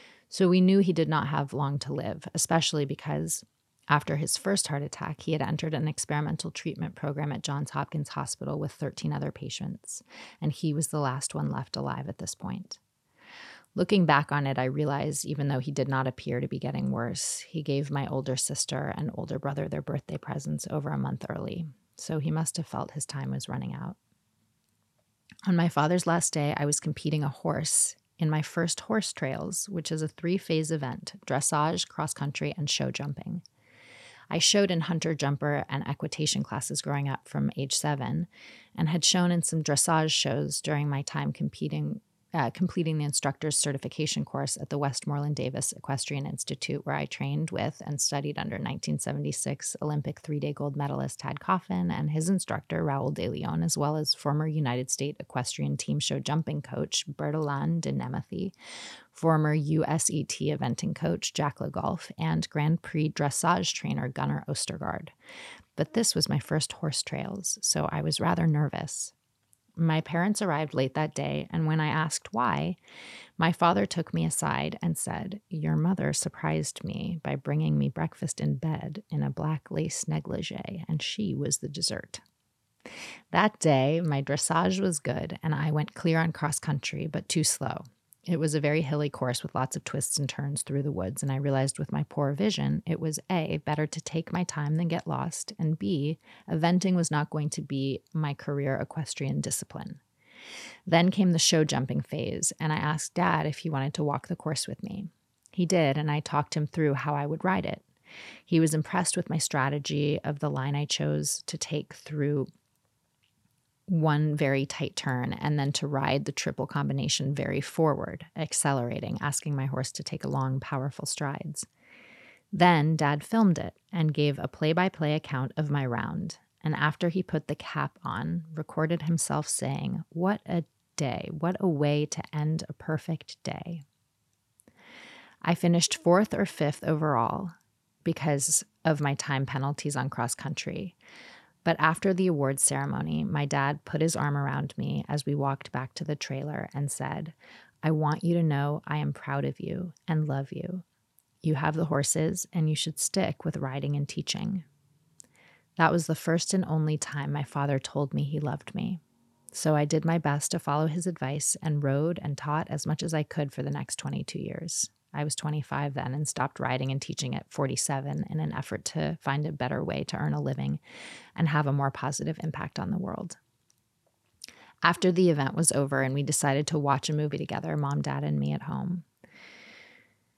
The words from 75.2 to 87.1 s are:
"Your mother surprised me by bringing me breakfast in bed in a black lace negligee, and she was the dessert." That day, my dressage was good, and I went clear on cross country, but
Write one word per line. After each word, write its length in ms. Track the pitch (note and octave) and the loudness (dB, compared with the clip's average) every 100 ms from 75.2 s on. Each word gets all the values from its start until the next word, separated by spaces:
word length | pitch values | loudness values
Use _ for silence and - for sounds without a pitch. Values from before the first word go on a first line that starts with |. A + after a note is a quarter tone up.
| F#3+ G#3 - | -6 -10 -8
"Your 260 | E3 D3+ - | -4 2 4
mother 380 | E3 F#3+ C#2+ | 4 2 0
surprised 720 | D2+ - - - D#2 - - - | 0 -2 -4 -2 0 -2 -6 -6
me 340 | - - E3+ | -4 -4 -4
by 120 | C#3+ C#3 | -4 -4
bringing 420 | C#3 D3 D#3 D3 | 0 0 2 2
me 120 | C#3 | 2
breakfast 500 | D3 D#3 - E3+ - | 0 -4 -4 -6 -2
in 160 | - C#3 | -2 0
bed 480 | D#3+ D#3 - D3+ - | -2 -4 -6 -10 -6
in 120 | D3+ | -2
a 80 | C#3+ | -2
black 400 | C3+ D3+ D#3 - | -2 -2 -2 -4
lace 380 | D#3 D#3+ - - | -4 -4 -4 -4
negligee, 800 | D#3 - - - - - F3 D#3+ | -4 -2 -6 -6 -8 -8 -8 -4
and 140 | D#3 | -4
she 340 | - - G#3 C3+ | -2 -2 -2 -2
was 220 | C#3+ C3+ | 0 -2
the 100 | C#3+ | -4
dessert." 540 | D3 - - - - - _ _ _ _ _ - - - - - | -4 -4 -4 -8 -16 -18 _ _ _ _ _ -18 -14 -14 -16 0
That 280 | E3+ G#3+ - | 4 4 4
day, 400 | D#3+ C3+ C3+ D#3+ | 4 6 6 2
my 220 | E3+ C#3 | 2 0
dressage 580 | C#3 C#3+ - E3 F3+ F#3 | 0 -2 2 2 2 2
was 200 | G3 D#3+ | 0 0
good, 400 | C#3+ C3 - - | -2 -4 -4 -4
and 100 | D#3+ | -2
I 180 | D3 D3+ | 0 0
went 220 | D3+ D3+ | 0 -2
clear 260 | - E3+ D#3+ | -2 2 4
on 120 | E3 | 2
cross 260 | - D3 D3+ | 0 -2 -2
country, 480 | - D3 - D3 | -2 -2 -2 -4
but 220 | C#3+ | -4